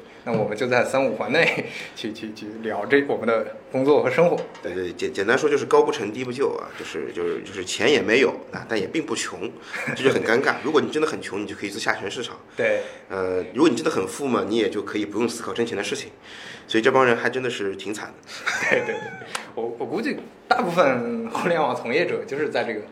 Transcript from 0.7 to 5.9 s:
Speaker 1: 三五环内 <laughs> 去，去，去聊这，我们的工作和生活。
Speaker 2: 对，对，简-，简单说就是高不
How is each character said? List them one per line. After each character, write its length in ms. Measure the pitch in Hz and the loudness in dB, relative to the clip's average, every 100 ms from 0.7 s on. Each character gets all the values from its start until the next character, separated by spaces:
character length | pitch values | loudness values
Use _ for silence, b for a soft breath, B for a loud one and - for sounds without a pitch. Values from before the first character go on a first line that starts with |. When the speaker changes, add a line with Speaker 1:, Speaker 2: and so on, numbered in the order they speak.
| 123 | 4
Speaker 1:
三 180 | 107 135 | 4 2
五 140 | 135 110 | 0 -2
环 160 | 110 | 0
内 320 | 156 165 - - | 4 4 0 -6
<laughs> 240 | - - - | -12 -14 -8
去， 160 | 110 | -8
去， 180 | 107 110 | -8 -10
去 120 | 107 107 110 | -10 -12 -8
聊 240 | 113 101 | -4 -4
这， 180 | 107 143 139 | 4 4 4
我 80 | 110 | 0
们 100 | 110 | 2
的 200 | 113 - - - | 2 0 -10 -6
工 100 | 131 | 0
作 200 | 135 139 | 4 6
和 80 | 127 | 6
生 180 | 160 170 | 4 4
活。 80 | 156 - - | 4 -4 -10
Speaker 2:
对， 120 | - | -8
对， 180 | 92 90 | -6 -6
简-， 180 | 85 95 | -4 -4
简 120 | 90 101 | -2 2
单 120 | 131 | 2
说 100 | 151 | 4
就 80 | 143 | 2
是 80 | |
高 160 | 117 147 | 4 4
不 100 | 151 | 4